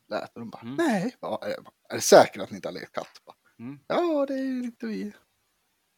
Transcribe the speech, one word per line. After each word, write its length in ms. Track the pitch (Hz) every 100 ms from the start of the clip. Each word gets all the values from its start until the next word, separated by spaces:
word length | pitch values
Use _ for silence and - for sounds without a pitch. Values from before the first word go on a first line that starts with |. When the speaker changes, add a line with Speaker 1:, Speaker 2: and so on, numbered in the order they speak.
| -
Speaker 1:
lät?" 240 | 107 -
Och 60 | -
de 100 | 113
bara, 120 | -
Speaker 2:
Mm. 140 | 117 139
Speaker 1:
"Nej." 400 | 339 208 214 -
Bara, 260 | - - -
"Är, 40 | - - - -
är 60 | 120
det 60 |
säkert 400 | - 180 113 -
att 80 | 95
ni 60 | 101
inte 120 | 82
har 60 |
lekt 180 | 90 -
katt?" 300 | - 87 - -
Bara, 100 | - _ -
Speaker 2:
Mm. 200 | 117 139 -
Speaker 1:
"Ja, 380 | 320 349 294 277
det 80 |
är 100 | 269
ju 200 | 269 254
inte 220 | 247 233 226
vi." 280 | 202 208 - _ _ _ _ _ _ _